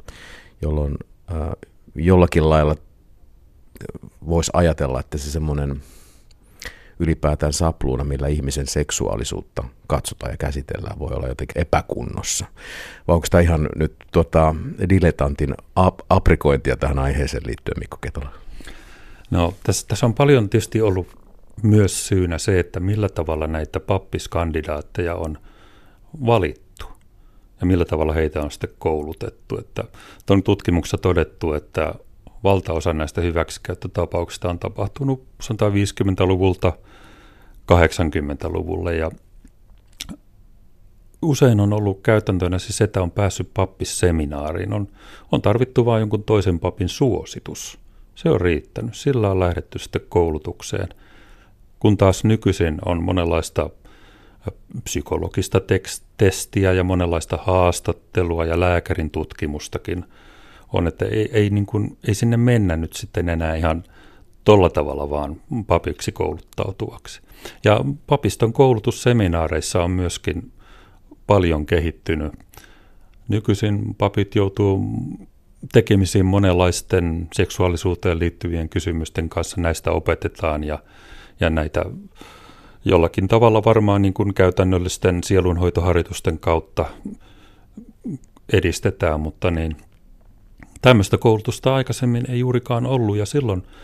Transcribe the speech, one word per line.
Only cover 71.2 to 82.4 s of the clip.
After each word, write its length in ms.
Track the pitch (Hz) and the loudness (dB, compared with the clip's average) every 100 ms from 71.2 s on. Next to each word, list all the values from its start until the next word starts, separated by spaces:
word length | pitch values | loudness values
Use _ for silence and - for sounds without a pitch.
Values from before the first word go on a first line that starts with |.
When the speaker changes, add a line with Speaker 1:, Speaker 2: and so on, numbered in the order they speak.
| - | 2
Speaker 2:
paljon 400 | 101 87 76 76 | 4 4 0 0
kehittynyt. 680 | 85 80 - - 78 76 - - - - - - - - - - | 0 0 -4 -4 -4 -4 -10 -18 -20 -20 -20 -20 -20 -20 -14 -4
Nykyisin 640 | 104 - 101 107 101 104 | -2 0 0 0 -2 -4
papit 400 | 104 101 107 98 | -2 -2 0 0
joutuu 500 | 107 98 - 101 98 101 110 143 - - _ _ - - | 0 0 2 0 0 -2 -4 -8 -10 -16 _ _ -20 0
tekemisiin 540 | 120 - 101 95 104 95 | 2 4 4 2 2 2
monenlaisten 1000 | 101 98 87 90 - - 92 87 82 82 | 4 4 4 2 0 -2 -2 0 -2 -4
seksuaalisuuteen 840 | - 90 - 92 87 92 87 95 82 | -2 -2 0 0 0 -2 -2 -2 0
liittyvien 500 | 85 - 87 82 80 | -2 -4 -6 -4 -4
kysymysten 600 | 85 85 82 80 - 82 | -4 -4 -4 -4 -6 -6
kanssa. 320 | - 82 - | -4 -6 -2
Näistä 300 | 85 82 82 | -2 -2 -2
opetetaan 760 | 82 80 82 85 - 82 76 | 0 0 -2 -4 -4 -4 -2
ja, 140 | 76 76 - - - - - - | -4 -8 -12 -20 -20 -20 -20 -2
ja 100 | 85 | 0
näitä 340 | 80 76 87 82 180 202 - - - | 0 0 -2 -4 -8 -18 -20 -20 -20